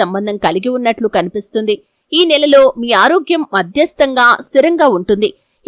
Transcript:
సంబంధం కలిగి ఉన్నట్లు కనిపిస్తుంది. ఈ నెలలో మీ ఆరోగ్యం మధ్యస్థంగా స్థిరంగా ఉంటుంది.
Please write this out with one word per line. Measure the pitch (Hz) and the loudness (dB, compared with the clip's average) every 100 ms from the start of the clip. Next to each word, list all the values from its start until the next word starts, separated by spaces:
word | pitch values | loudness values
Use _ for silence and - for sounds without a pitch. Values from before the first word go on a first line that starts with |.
సంబంధం | 180 190 208 202 175 | -2 -4 -6 -4 -4
కలిగి | 175 233 254 | -2 -4 -4
ఉన్నట్లు | 240 226 220 190 | -4 -2 -2 -2
కనిపిస్తుంది. | 175 208 - 220 214 208 _ _ - | -4 -6 -8 -6 -4 -6 _ _ -4
ఈ | 302 349 | 0 2
నెలలో | 294 294 277 269 - | 2 4 4 4 0
మీ | 233 208 | -2 2
ఆరోగ్యం | 233 359 285 330 302 196 | 2 0 0 -4 -2 -4
మధ్యస్థంగా | 175 285 330 - 277 254 240 - - | -2 -2 -2 0 -2 2 2 2 -2
స్థిరంగా | 269 311 339 285 185 | 0 2 2 2 0
ఉంటుంది. | 185 208 175 - _ _ | -2 -2 -2 -4 _ _